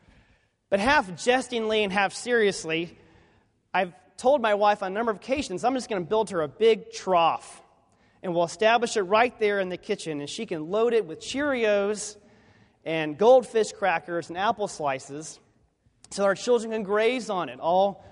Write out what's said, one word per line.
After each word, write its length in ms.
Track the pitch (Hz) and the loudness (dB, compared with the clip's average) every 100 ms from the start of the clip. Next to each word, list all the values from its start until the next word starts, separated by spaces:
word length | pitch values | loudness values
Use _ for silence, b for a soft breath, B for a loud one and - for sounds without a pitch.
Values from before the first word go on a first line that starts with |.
| b b b b b b - | b b b b b b -2
But 120 | 196 | 0
half 340 | 226 302 190 | 2 2 0
jestingly 680 | 165 233 254 254 233 220 220 | -4 0 0 0 -4 0 0
and 80 | 208 | 0
half 200 | 196 190 | 0 -2
seriously, 840 | - 240 240 202 180 160 160 170 - b b b b b _ _ | -2 -2 2 2 0 -4 -4 -4 -10 b b b b b _ _
I've 220 | 175 190 - _ - | -2 -2 -6 _ -2
told 260 | 247 285 | 2 4
my 120 | 220 | 4
wife 280 | 208 208 208 | 4 4 2
on 80 | 190 | 0
a 40 | |
number 180 | 196 240 | -2 -2
of 60 | 202 | -2
occasions, 440 | - 262 - 180 | -2 -4 -4 -2
I'm 120 | 220 | 0
just 140 | 262 - | 0 -2
gonna 120 | 202 | -4
build 300 | 160 220 220 | 0 0 0
her 100 | 185 | -2
a 60 | 147 | -4
big 420 | - 226 226 - | 2 2 2 -2
trough, 720 | - - 175 160 123 - - _ _ _ b b b | -10 0 4 4 2 -6 -20 _ _ _ b b b
and 140 | 190 | -4
we'll 80 | 170 | 0
establish 540 | 170 - 220 233 233 226 | 0 2 2 4 2 -2
it 60 | |
right 360 | 180 214 247 - | 2 4 2 2
there 220 | 214 202 | 0 0
in 80 | 185 | -2
the 80 | 175 | -6
kitchen, 420 | - 202 165 147 | -6 -6 -6 -8
and 100 | 143 | -8
she 160 | - | -10
can 240 | 226 165 156 | -8 -8 -4
load 240 | 208 226 | 0 2
it 140 | 226 165 | 2 0
with 140 | 160 | -8
Cheerios 960 | - 254 294 254 214 202 202 214 - - b b b b b b | -8 -4 -2 0 2 2 0 -4 -8 -14 b b b b b b
and 320 | - 160 151 147 | -6 -4 -4 2
goldfish 540 | 220 262 208 226 214 | 6 6 4 -2 -2
crackers 540 | - 190 165 170 170 151 | -2 -2 -2 -2 -6 -6
and 80 | 170 | -4
apple 300 | 208 202 202 | -2 -2 -4
slices 720 | - 147 135 - 143 156 - _ _ _ _ _ _ - | -4 -4 -4 -8 -14 -14 -18 _ _ _ _ _ _ -12
so 140 | - | -2
our 100 | 196 | 0
children 380 | 190 247 240 220 | 0 0 0 0
can 100 | 220 | -6
graze 480 | 190 208 226 254 208 | -2 2 2 0 -4
on 180 | 185 147 | -4 -4
it 120 | 123 | -4
all 440 | 151 180 196 190 B | 0 2 2 0 B